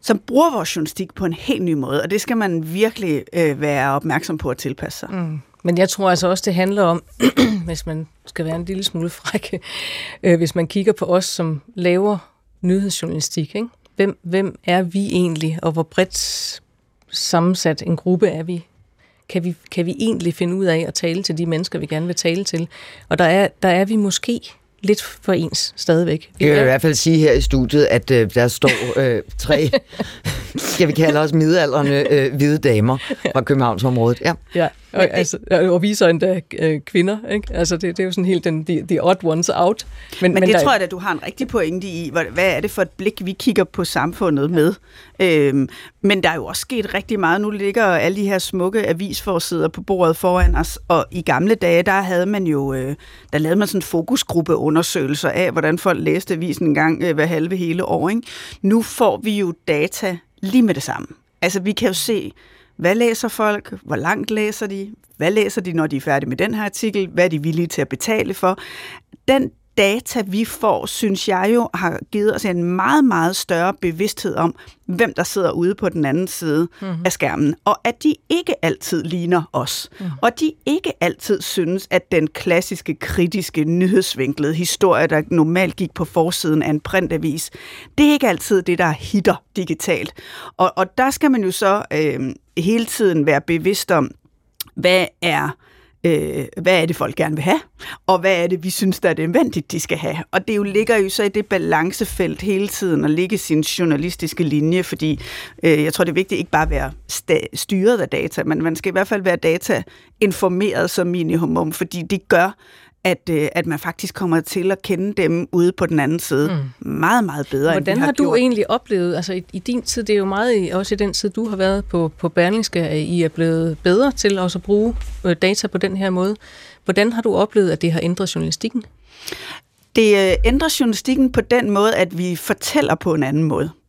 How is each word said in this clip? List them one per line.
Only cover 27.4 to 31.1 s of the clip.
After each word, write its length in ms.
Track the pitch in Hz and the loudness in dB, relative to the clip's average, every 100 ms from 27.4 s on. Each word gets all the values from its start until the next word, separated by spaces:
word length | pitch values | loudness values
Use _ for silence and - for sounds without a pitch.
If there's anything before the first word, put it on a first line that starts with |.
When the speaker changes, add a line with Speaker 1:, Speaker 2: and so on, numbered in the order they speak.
Speaker 3:
studiet, 440 | - 135 123 147 | 4 2 2 4
at, 260 | 147 120 - | 4 4 4
øh, 240 | 127 110 | 4 4
der 140 | - 120 | 2 2
står, 500 | - 139 - 123 - | 2 0 0 -2 0
øh, 220 | 135 113 - - | 2 0 -4 -8
tre, 320 | - 147 151 269 - - - - | 0 2 4 0 -2 -10 -10 -8
Speaker 2:
<laughs> 400 | - - - - | -8 -8 -8 -8
Speaker 3:
skal 320 | - - 165 | -6 2 2
vi 40 | |
kalde 280 | 143 160 | 4 4